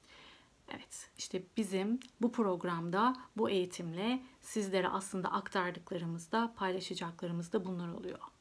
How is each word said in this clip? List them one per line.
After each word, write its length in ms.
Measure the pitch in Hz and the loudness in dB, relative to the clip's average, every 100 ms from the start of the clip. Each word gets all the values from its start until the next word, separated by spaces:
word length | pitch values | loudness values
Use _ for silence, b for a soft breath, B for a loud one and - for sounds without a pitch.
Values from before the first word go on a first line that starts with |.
| B B B B B _ - | B B B B B _ -12
Evet, 400 | - - - - - | -12 -10 -14 -14 -12
işte 260 | - 185 175 - | -6 -6 -4 -2
bizim 420 | 196 190 202 247 - - | 2 2 2 0 -2 0
bu 100 | 226 | 0
programda, 840 | 233 202 175 175 170 170 190 247 262 B 208 | 4 2 2 0 0 2 4 4 4 B 0
bu 120 | 226 | 2
eğitimle 760 | 196 180 - 170 165 220 254 B B | 4 2 -2 -4 0 0 0 B B
sizlere 460 | - 220 196 190 185 | -4 -2 2 4 4
aslında 420 | 196 196 190 170 | 0 -2 -2 0
aktardıklarımız 1000 | 202 190 196 180 170 - 180 170 165 - | 0 0 0 0 -2 -6 -4 -2 -4 0
da, 220 | 226 233 - | 2 2 0
paylaşacaklarımız 1000 | 190 185 - 180 170 170 175 170 170 | -2 0 -4 -4 -6 -6 -4 -2 0
da 120 | 220 185 | 0 0
bunlar 220 | 180 170 | -4 -4
oluyor, 320 | 170 180 - - - | -6 -8 -10 -12 -18